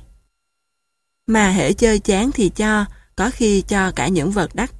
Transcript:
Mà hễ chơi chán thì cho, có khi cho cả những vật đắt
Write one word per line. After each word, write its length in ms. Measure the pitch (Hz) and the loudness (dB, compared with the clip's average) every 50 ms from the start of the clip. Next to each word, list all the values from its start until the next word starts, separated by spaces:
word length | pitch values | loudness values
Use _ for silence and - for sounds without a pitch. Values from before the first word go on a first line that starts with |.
| - - - _ _ _ _ _ _ _ _ _ _ _ _ _ _ _ _ _ _ _ _ _ _ | -8 -16 -20 _ _ _ _ _ _ _ _ _ _ _ _ _ _ _ _ _ _ _ _ _ _
Mà 220 | - 220 220 208 190 | 0 2 2 2 2
hễ 240 | 190 190 135 139 196 | 2 2 0 0 0
chơi 260 | - 233 226 214 202 | 2 2 2 2 2
chán 320 | - 220 196 185 226 277 | 0 0 0 0 0 0
thì 180 | - - 202 175 | 0 0 0 0
cho, 360 | - - 214 214 214 208 202 - - - _ _ _ | 0 -2 -2 0 0 0 -2 -4 -8 -16 _ _ _
có 160 | - 190 240 - | -4 -4 -4 -2
khi 280 | - 240 214 202 190 | 0 2 2 2 2
cho 300 | 185 - 208 196 190 180 | 0 0 -2 -2 -2 -2
cả 160 | 165 - 123 | -2 -2 -2
những 240 | 160 190 165 139 190 | -2 0 0 0 0
vật 240 | 202 208 165 - - | 0 -2 -2 -2 -4
đắt 160 | 180 180 - - | -6 -6 -6 -6